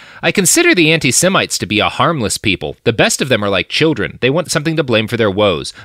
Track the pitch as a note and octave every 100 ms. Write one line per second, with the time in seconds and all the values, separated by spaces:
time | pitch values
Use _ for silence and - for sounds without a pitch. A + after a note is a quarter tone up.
0 | - - E3 F3 F3+ D#4+ F4 B3 D#3 D#3+
1 | C#3 - F3+ F#3 G2+ - F#2+ G#2 F#2 -
2 | C3 E3 G#2 - A2 F2+ D2+ C#2 - A2
3 | G3+ - D3+ A#2+ G#2 F#2+ F2 - D#3 C3+
4 | F2 - B2 D3+ D#3+ D#3+ D3+ D#3+ C#3+ A2
5 | A2 A#2 A2 F#2+ G#2 D#2+ B1+ -